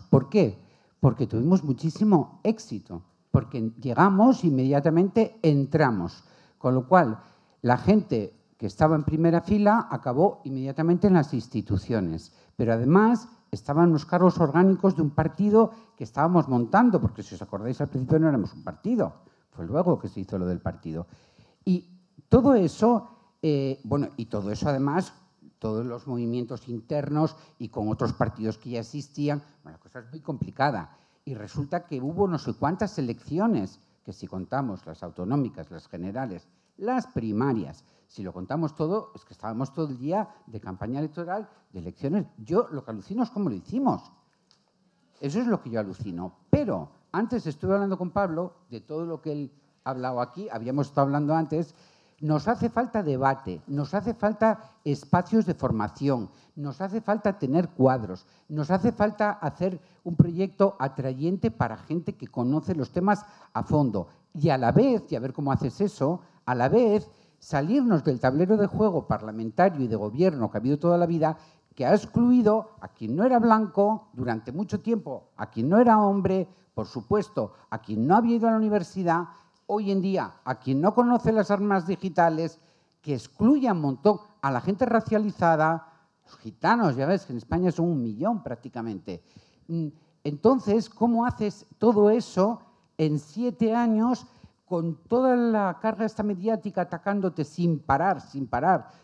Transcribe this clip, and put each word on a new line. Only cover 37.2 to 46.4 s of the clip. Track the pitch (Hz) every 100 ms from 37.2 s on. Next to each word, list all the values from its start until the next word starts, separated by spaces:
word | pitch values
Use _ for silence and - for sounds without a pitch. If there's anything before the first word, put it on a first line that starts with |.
| 113 107 139 117 78 - _ _ _
si | -
lo | 95
contamos | 87 92 147 156 151
todo, | 160 208 -
es | - _
que |
estábamos | - 110 113 139
todo | - 151
el | 127
día | 135 190 208 - -
de | 110
campaña | - 92 107 135
electoral, | 156 151 170 196 214 _ _
de | 92
elecciones. | 82 - 139 196 - -
Yo | 107 180 240
lo | 147 -
que |
alucino | 107 - 214
es | -
cómo | 208 190
lo | 98
hicimos. | - 240 269 - - _ _ _ _ _ _ _ _ _ _ _
Eso | 143 175
es | 240
lo | 196
que | 131
yo | 113
alucino. | 101 92 107 85 90 -